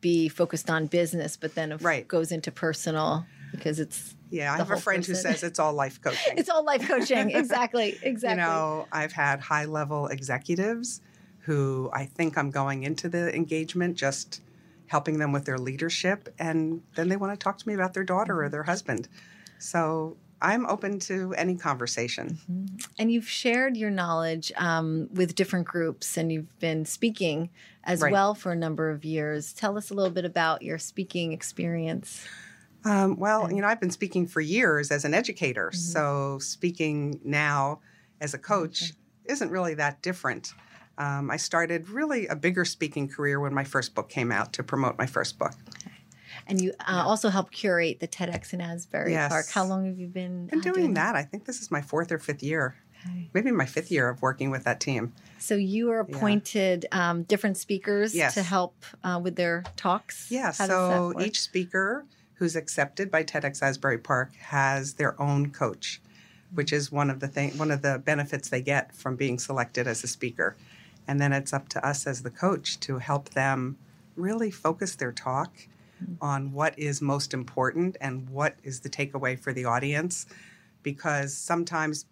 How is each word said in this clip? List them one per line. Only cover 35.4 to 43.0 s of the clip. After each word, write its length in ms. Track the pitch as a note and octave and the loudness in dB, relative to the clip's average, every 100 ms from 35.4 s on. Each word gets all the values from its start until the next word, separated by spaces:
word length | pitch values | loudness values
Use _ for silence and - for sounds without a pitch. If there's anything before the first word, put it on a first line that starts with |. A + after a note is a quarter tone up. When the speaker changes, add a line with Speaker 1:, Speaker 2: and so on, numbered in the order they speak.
| D3 A2+ E2 | -2 0 -2
Speaker 1:
Mm-hmm. 220 | F3+ E3+ E3+ | -2 -2 0
Speaker 2:
so 420 | D3 C#3+ C#3 C#3 | 2 0 -2 -4
speaking 800 | - - F3 F3 D#3 D3 C#3+ D3 | -8 -2 -2 0 0 0 -2 -4
now 560 | - D3 D3 C#3+ C#3 D3+ - - _ _ | -2 2 2 2 0 -2 -12 -20 _ _
as 120 | D3 | -8
a 60 | - | -8
coach 440 | - G3+ D#3+ - | 0 0 0 -4
Speaker 1:
Okay. 80 | E3+ - _ _ - | -6 -8 _ _ -6
Speaker 2:
isn't 160 | C#4 F3+ | -2 -2
really 240 | F#3 F3 | 0 -2
that 260 | D#3 D3 C#3+ | 2 0 0
different. 540 | F3 F3+ C3 A#2+ - - - - - - | -4 -2 -2 -4 -8 -16 -20 -20 -20 -4
Um, 340 | C#3+ C#3 C#3 | -2 -2 -2
I 60 | C#3+ | -2
started 520 | - E3+ E3 E3 E3 | 0 2 2 -2 -4
really 360 | A3 D#4 C4 G3+ | -4 -2 0 -2
a 80 | |
bigger 300 | D3+ D#3+ F#3 | 0 0 2
speaking 420 | F3+ - D#3 D3 | 0 0 -4 -2